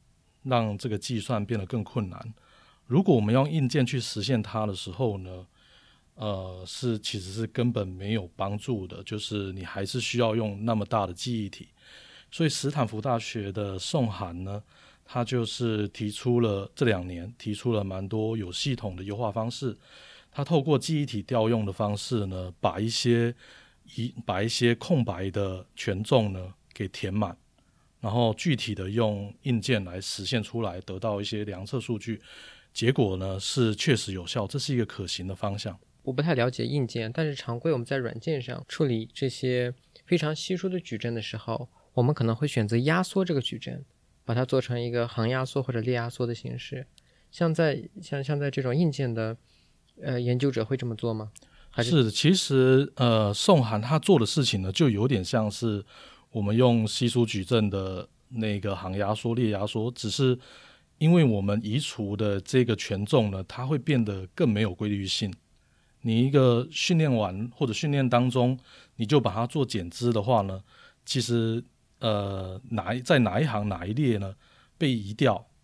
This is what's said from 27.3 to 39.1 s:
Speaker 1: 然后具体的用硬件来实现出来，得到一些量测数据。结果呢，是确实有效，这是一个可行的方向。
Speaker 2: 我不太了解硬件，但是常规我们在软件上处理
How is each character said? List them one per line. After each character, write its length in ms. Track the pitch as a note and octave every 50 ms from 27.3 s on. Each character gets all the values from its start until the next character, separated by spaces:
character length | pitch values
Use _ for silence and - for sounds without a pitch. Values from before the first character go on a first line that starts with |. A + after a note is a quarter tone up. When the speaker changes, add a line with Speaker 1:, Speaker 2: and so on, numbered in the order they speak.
| - - _ _ _ _ _ _ _ _ _ _ _ _
Speaker 1:
然 100 | - G#2+
后 220 | G#2 A#2+ A#2+ A2+ G#2
具 220 | - - F3 C#3
体 180 | G#2 - A2+ G2+
的 140 | G2 F#2 F#2+
用 460 | G#2 A#2 A2+ G#2+ G#2 G2+ G2+ G2+ - _
硬 180 | - C#3 B2 A2
件 240 | - - B2 G#2 F#2+
来 160 | F2 F2 F#2+
实 240 | - - - - F#2+
现 180 | F#2 C3 A2+
出 200 | G#2 - - A#2
来， 180 | A2+ G2 F2 F#2+
得 160 | - - F#2+ F#2+
到 220 | G#2+ A2 G#2 G2+
一 40 | G2+
些 200 | - A2 G#2 G#2
量 220 | G2+ F#2+ F2+ G2
测 120 | G#2+ C3+ B2
数 200 | - - A#2 G#2
据。 240 | - A2+ A2 - - - - - - - - - _ _ -
结 180 | - A#2 A#2+
果 240 | C3+ - A#2+ F#2+ F#2+
呢， 240 | F#2 F#2+ F#2+ F#2+ G2
是 340 | - - - C3+ A#2+ A2 G#2
确 220 | - - D#3 B2+
实 160 | G#2 - -
有 120 | F#2+ F#2 F2
效， 220 | E2+ - B2 G2+
这 100 | F#2 -
是 160 | C#3 - -
一 40 | C3+
个 100 | A#2+ A2
可 180 | - - - F#2+
行 220 | F2 - - F2+
的 80 | F#2+ F#2+
方 240 | - - G2+ G2 G#2
向。 180 | - G#2+ F#2 - _ _ _ _
Speaker 2:
我 100 | - C3+
不 100 | B2+ C3
太 120 | D3 F3 D3+
了 140 | B2 A#2 B2+
解 160 | B2 - A#2
硬 220 | A#2+ C#3 D3 B2
件， 240 | A2+ - A#2+ A2 A2+
但 160 | B2+ - D#3+
是 80 | D3+ C#3
常 240 | - - - A#2 A#2+
规 140 | - E3
我 60 | D3+ B2
们 60 | A#2
在 120 | - C#3+
软 240 | C3+ B2 A2+ - A2+
件 200 | - E3 D#3 C3+
上 240 | A#2+ - A#2+ - - -
处 160 | - - D#3+
理 240 | C3+ A#2 A2+ A2+ -